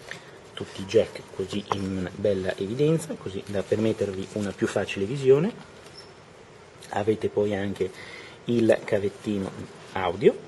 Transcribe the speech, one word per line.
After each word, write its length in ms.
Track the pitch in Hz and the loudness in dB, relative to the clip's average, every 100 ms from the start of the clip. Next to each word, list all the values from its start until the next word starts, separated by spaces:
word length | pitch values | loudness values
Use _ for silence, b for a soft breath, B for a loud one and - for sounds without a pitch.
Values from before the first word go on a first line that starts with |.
| B B B B - | B B B B -18
tutti 280 | - - - | -12 -10 -10
i 20 | |
jack 380 | 95 107 - - - - | 4 4 4 -2 -14 -8
così 280 | 92 101 - | -4 -4 -2
in 360 | 98 98 95 90 | -4 -2 -2 -4
bella 400 | 101 104 95 92 - | 0 0 2 0 -2
evidenza, 580 | 98 127 151 160 - | -4 2 4 2 0
così 280 | 226 101 95 - | -8 -8 -8 -4
da 160 | 101 | -4
permettervi 640 | - 107 110 107 101 95 98 | 0 2 2 2 -2 -2 -4
una 180 | 107 98 | -4 -4
più 160 | - 113 | 0 0
facile 380 | 110 92 101 | 0 -2 -2
visione. 680 | 98 143 131 139 196 - - - - - - - - - - - - - - | -2 2 6 6 6 -2 -16 -18 -20 -20 -20 -20 -20 -20 -20 -20 -20 -20 -6
Avete 380 | 98 104 107 101 | -2 2 2 2
poi 260 | 104 104 | 2 2
anche 360 | 98 101 95 92 B B B B B - | 0 -2 -2 -4 B B B B B 0
il 300 | 120 113 - | 4 6 4
cavettino 680 | - 104 98 - 110 101 95 - - - - | 4 0 0 -4 -4 -2 -2 -8 -14 -14 -8
audio 440 | 95 90 95 175 - | -2 -2 6 6 6